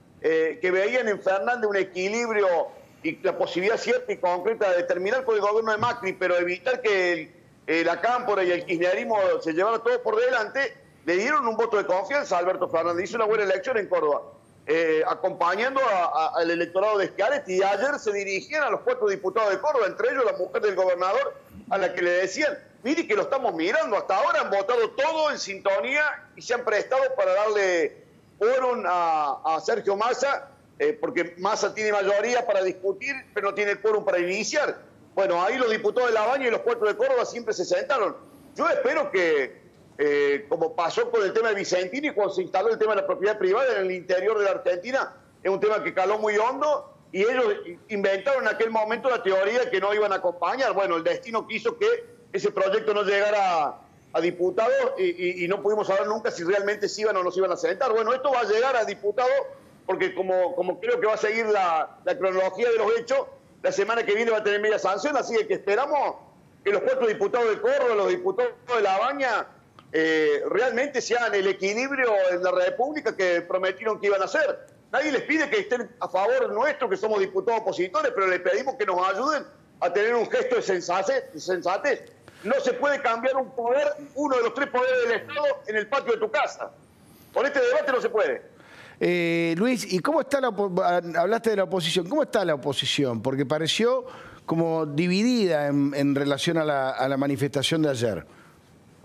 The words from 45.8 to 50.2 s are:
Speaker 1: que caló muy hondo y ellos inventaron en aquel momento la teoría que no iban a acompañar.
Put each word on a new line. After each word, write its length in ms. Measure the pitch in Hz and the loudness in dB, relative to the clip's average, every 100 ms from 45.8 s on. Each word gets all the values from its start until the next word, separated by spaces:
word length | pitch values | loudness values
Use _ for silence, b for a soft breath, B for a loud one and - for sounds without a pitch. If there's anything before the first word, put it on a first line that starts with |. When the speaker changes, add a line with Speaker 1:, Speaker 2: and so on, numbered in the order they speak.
Speaker 1:
que 80 | 165 | -2
caló 260 | 180 185 214 | 0 0 0
muy 200 | 214 208 | 0 2
hondo 560 | 233 269 302 285 - - - | 0 0 0 0 -4 -20 -8
y 80 | 185 | 0
ellos 240 | 220 254 226 202 170 175 - | 2 2 0 0 -6 -16 -8
inventaron 560 | 208 196 196 277 262 | -2 0 0 0 0
en 100 | 220 | 0
aquel 160 | 208 226 | 0 0
momento 400 | 220 214 233 262 | 0 -2 -2 0
la 120 | 240 | 0
teoría 460 | 190 190 196 247 233 | 0 2 2 0 0
que 100 | 190 | 0
no 120 | 202 | 0
iban 200 | 214 208 | 0 0
a 40 | |
acompañar. 560 | 185 | 0